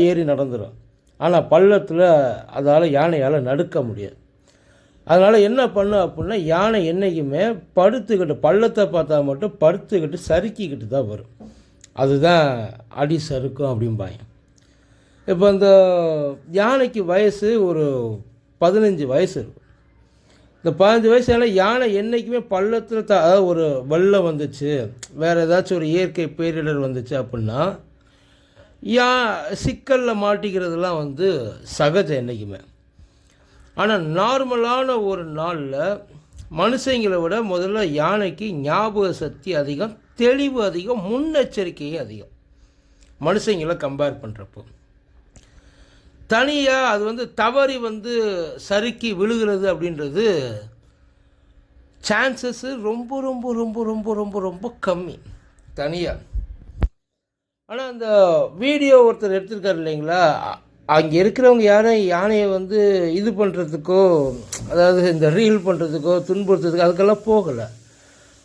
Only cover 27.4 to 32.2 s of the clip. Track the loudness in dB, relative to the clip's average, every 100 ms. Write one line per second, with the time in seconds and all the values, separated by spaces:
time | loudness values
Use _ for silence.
27.4 | -4 -2 -4 -4 -14 _ _ _ _ _
28.4 | _ _ _ _ -2 2 2 2 0 -4
29.4 | -6 -6 -6 -6 0 0 2 0 0 0
30.4 | -2 -4 -4 -2 -2 -2 -6 -2 -2 -2
31.4 | -4 -12 -12 -2 0 2 0 -4